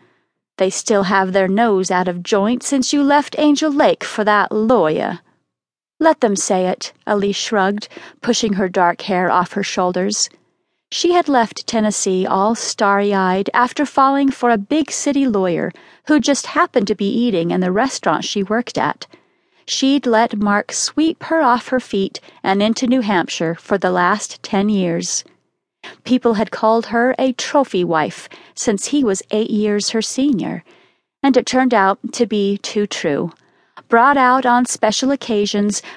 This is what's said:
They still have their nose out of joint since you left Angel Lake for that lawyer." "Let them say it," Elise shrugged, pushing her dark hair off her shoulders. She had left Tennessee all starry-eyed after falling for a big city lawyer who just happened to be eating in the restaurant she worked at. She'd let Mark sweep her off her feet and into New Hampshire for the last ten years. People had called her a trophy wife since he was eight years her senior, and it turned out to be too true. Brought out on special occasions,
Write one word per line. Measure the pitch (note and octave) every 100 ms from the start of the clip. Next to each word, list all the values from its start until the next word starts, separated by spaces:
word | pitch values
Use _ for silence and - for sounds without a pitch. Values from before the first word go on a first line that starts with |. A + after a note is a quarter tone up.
| _ _ _ _ _ -
They | F#3+
still | - - G#3 F#3
have | G3 F#3+
their | G3 F#3+
nose | G3 A#3 G3 F#3
out | F3+ F3+
of | F3
joint | F3 G#3 G#3 B3
since | - C#4 B3
you | C#4+
left | C#4 C#4+ C#4 -
Angel | D4+ C#4+ D#4
Lake | C#4+ A#3+ E3
for | - -
that | G#3 G#3 -
lawyer." | G#3+ A3+ A#3+ D#3 D#3+ G2+ E3+ _ _ _ _ _ _ _ -
"Let | D#4+ D#4
them | A3 G3
say | - F#3+ F#3
it," | - - - -
Elise | G#3 G3+ G3
shrugged, | - G#3+ F#3+ G#3 - - - -
pushing | - A#3 A3
her | G3 F#3
dark | F#3+ F3 E3+
hair | - F3+ F3+
off | D3+ F3+
her | G3+
shoulders. | G3 - F3+ F3+ G3 G#3 - _ _ _ _ _ _
She | - F4
had | F4 E4
left | C4 A3 - -
Tennessee | A3+ G#3+ G3 G3 F#3 F#3+
all | F#3+ G#3
starry-eyed | A#3 - - G3+ G3+ G3+ G3 F#3 F#3+ G3+
after | - B3 -
falling | C#4+ - C4+ C#4 C#4
for | - A#3+
a | A3+ G3+ D4+
big | D4+
city | - D4 C#4 C4+
lawyer | G3+ F#3 D#3+ D#3+ - - - -
who | D4+
just | B3+ C4+ -
happened | D#4 F4 B3+ G#3+
to | G#3
be | G3+
eating | A3+ A#3+ F#3+ E3+
in | F3+
the | F3+
restaurant | F#3+ C4+ - F3+ D#3 -
she | G#3
worked | G3 A3 B3 -
at. | D3 - - _ _ _ _ _ -
She'd | - C4+ C#4+ B3
let | A3 A#3 G#3
Mark | G3+ G3+ -
sweep | - - - D#4+ -
her | - D#4+
off | C4+ A#3+ -
her | B3+
feet | - G3+ F#3+ - - -
and | - G3
into | G#3 A3+ A#3+
New | C4
Hampshire | G#3 F#3 - - E3 E3
for | - G3
the | F#3
last | F3+ F3 G#3 - -
ten | - G3 G#3
years. | G3+ F3 E3+ F3 - - _ _ _ _ _ - -
People | - B3 A#3+ G#3+
had | A3
called | - A3 A3+ A3+
her | A#3 B3 -
a | C4
trophy | B3 - D4 C4 F#3
wife | F3 D#3+ D3+ - - - -
since | - - G3+ -
he | D4
was | A#3+ F#3+ -
eight | G#3+ A3
years | G#3 G#3 G#3 -
her | A3+
senior, | G#3+ - C#4+ G#3 E3+ F3 - _ _ _ _ _
and | C#4 B3+
it | -
turned | B3+ C4
out | A3+ F#3+ G3 -
to | - A3
be | G#3 G3 G3+
too | - G#3 G#3
true. | - E3+ C#3+ E3 - _ _ _ - -
Brought | A#3 C4 C#4
out | B3+ C4 B3+
on | A#3+ B3
special | - G#3+ - C4
occasions, | C#4 - G#3 G#3 G#3 G#3 G3 -